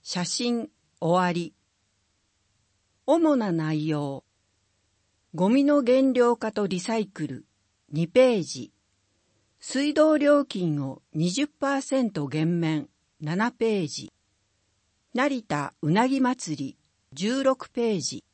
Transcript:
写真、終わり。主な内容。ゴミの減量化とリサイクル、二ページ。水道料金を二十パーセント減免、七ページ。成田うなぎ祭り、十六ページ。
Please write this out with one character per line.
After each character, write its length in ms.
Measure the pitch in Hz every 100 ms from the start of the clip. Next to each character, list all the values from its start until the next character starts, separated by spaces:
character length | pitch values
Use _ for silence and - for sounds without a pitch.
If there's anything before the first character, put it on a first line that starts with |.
写 220 | - 180
真、 460 | 175 - 240 233 226 _ _ _
終 240 | 165 180 180
わ 60 |
り。 220 | 175 165 _ _ _ _ _ _ _ _ _ _ _ _ _ _ _ -
主 300 | 330 320 277
な 160 | 208
内 340 | 165 156 156 156
容。 360 | 151 143 135 _ _ _ _ _ _ _ _ _ _ _
ゴ 140 | 156 190
ミ 160 | 262
の 180 | 285 294
減 300 | 240 262 269
量 240 | 247 240 233
化 160 | 220
と 140 | 214 202
リ 140 | 180
サ 160 | 180 226
イ 100 | 190
ク 200 | - 151
ル、 180 | 127 _ _ _ _ _
二 180 | 147 170
ペ 280 | 247 254 220
ー 60 |
ジ。 300 | 151 127 - _ _ _ _ _ _ _ _ _
水 340 | - 254 294
道 240 | 302 311 302
料 260 | 285 294
金 400 | 277 202 175 147
を 180 | 135 - _
二 180 | 156 175
十 160 | 202 294
パ 300 | _ 277 277
ー 40 |
セ 220 | - 269
ン 80 | 233
ト 160 | 165 143
減 340 | 151 156 175
免、 280 | 165 156 - _ _ _
七 300 | 151 180 233
ペ 320 | _ 226 208
ー 60 | 151
ジ。 240 | - 101 _ _ _ _ _ _ _ _ _ _
成 300 | 233 285 262
田 320 | 220 147 143 _
う 100 | 147
な 180 | 185 254
ぎ 120 | 269
祭 360 | 254 247 - 147
り、 220 | 135 - _ _ _
十 320 | 135 202 262
六 260 | 269 262 -
ペ 220 | - 233
ー 60 | 196
ジ。 240 | 131 127 _